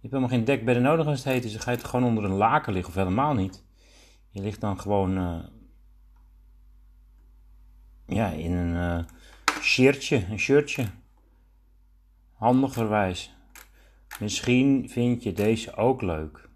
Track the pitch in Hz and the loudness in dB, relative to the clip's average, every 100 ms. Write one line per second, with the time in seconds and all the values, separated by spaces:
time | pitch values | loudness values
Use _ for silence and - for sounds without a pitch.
0 | 113 135 123 123 113 135 113 123 127 165 | -4 -2 0 0 2 0 2 2 4 2
1 | 151 139 135 127 123 107 - 123 - 127 | 2 -2 0 -2 -2 -6 -4 -4 -2 0
2 | 123 113 101 95 110 147 135 92 85 85 | 2 0 0 2 2 2 0 -4 -4 -2
3 | 95 101 147 131 95 - _ _ _ - | 0 0 0 0 -2 -6 _ _ _ -20
4 | - _ _ 101 98 104 107 92 104 101 | -20 _ _ -10 -8 -6 -6 -6 -2 0
5 | 95 95 87 82 - - - _ - _ | 2 0 -2 -6 -10 -20 -20 _ -20 _
6 | _ - - - - - - - - - | _ -20 -20 -20 -20 -20 -20 -20 -20 -20
7 | - - - - - - - - - - | -20 -20 -20 -20 -20 -20 -20 -20 -20 -20
8 | - - 107 78 85 90 87 85 87 85 | -6 -2 -2 -2 -4 -2 -2 -2 -2 -2
9 | 82 - - - - - - - 127 139 | -6 -14 -20 -8 -6 -4 -2 6 6 4
10 | - 135 92 107 - 143 143 - 123 - | 0 -2 -2 -4 4 4 4 -4 -6 -8
11 | _ _ _ _ _ _ _ _ _ _ | _ _ _ _ _ _ _ _ _ _
12 | _ _ _ _ 113 127 135 127 110 107 | _ _ _ _ 2 4 2 0 0 2
13 | 95 90 - - _ - - _ - _ | 2 -2 -10 -20 _ -20 -20 _ -20 _
14 | _ - 104 - - 127 135 135 - - | _ -8 -6 -4 2 4 4 2 0 -2
15 | 123 120 117 92 104 113 - - 113 123 | 0 0 -4 0 2 2 -4 0 2 2
16 | 98 80 78 - - | -2 -4 -6 -12 -20